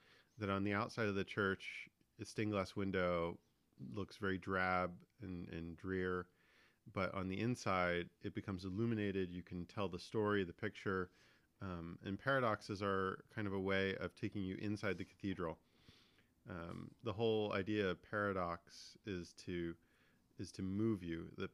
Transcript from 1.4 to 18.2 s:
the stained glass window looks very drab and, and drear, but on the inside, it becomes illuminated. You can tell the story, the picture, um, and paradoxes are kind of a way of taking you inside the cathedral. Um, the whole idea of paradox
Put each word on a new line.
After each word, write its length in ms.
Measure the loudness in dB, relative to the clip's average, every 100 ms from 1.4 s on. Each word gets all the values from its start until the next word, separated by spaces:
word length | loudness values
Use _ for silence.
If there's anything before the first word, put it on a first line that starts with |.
| 2 2 -4 -10 -12 _ _ -14
the 60 |
stained 280 | -8 -2 2
glass 220 | 2 0
window 640 | 0 0 4 4 4 2 -2 _ _ _ -14 -8
looks 240 | -6 -6 -2
very 220 | 0 0
drab 540 | 0 2 4 4 2 -2 -16 -12
and, 260 | -8 -6 -6
and 260 | -6 -6 -6
drear, 480 | -2 0 2 0 -4 _ _ -20 -20 _ -8
but 220 | 0 0
on 140 | 0 -2
the 120 | 0
inside, 680 | 0 0 2 4 4 2 0 -6
it 120 | -8
becomes 320 | -6 -4 -4 -2
illuminated. 680 | 0 2 2 2 2 0
You 100 | -4
can 220 | -6 -6
tell 240 | -6 -2 -2
the 100 | -4
story, 460 | -4 0 4 4
the 80 | 2
picture, 560 | -2 -6 -4 0 0 0 -8 -20 -20 _ -10
um, 360 | -6 -6 -6 -8
and 140 | -6 -4
paradoxes 640 | 0 2 4 2 -2 -2
are 420 | 2 2 2 -2 -8
kind 120 | -6 -2
of 80 |
a 40 | 0
way 360 | 2 4 2 0
of 120 | -4
taking 300 | -4 -6 -2
you 120 | -4 -2
inside 380 | -2 -2 0 -2
the 60 | -4
cathedral. 500 | -6 -4 -2 -2 -4 _ _ -20 -20 -20 _ _ _ -10
Um, 440 | -8 -8 -8 -12 -8
the 120 | -4
whole 400 | 2 4 4 4
idea 340 | 2 2 4 4
of 140 | 2
paradox 960 | -2 0